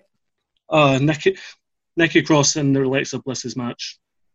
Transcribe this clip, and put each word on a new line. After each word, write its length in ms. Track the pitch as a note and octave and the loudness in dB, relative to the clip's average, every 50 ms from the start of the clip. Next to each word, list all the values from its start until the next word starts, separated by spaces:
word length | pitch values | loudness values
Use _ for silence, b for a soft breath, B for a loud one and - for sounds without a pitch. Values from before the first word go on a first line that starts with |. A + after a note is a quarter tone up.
| _ _ _ _ _ _ _ _ _ _ _ _ _ - | _ _ _ _ _ _ _ _ _ _ _ _ _ -2
Uh, 300 | - D#3 D3 C#3 C3+ B2+ | 2 2 4 4 2 2
Nikki, 340 | C#3 D#3 D3+ D3 - F#3+ F#3+ B B B B B _ _ _ _ _ _ - E3 | 2 0 0 2 0 0 0 B B B B B _ _ _ _ _ _ -2 0
Nikki 240 | E3 D#3 - E3 | 0 2 2 2
Cross 340 | D3+ - D#3+ D3 C#3 - - | 2 4 4 4 4 2 0
in 160 | D#3+ C#3+ C#3 | 0 0 0
the 120 | C3+ C3+ C3+ | 2 2 0
Alexa 340 | C3 C3+ C3+ C3+ - - A#2+ | 0 0 -2 -4 -4 -8 -10
Bliss's 380 | - C3+ A#2+ - - A#2+ A2 B2+ | -8 -8 -10 -10 -10 -10 -10 -8
match. 400 | A#2+ A#2+ A2 - - - - _ _ _ _ _ _ _ _ | -8 -10 -10 -10 -12 -14 -14 _ _ _ _ _ _ _ _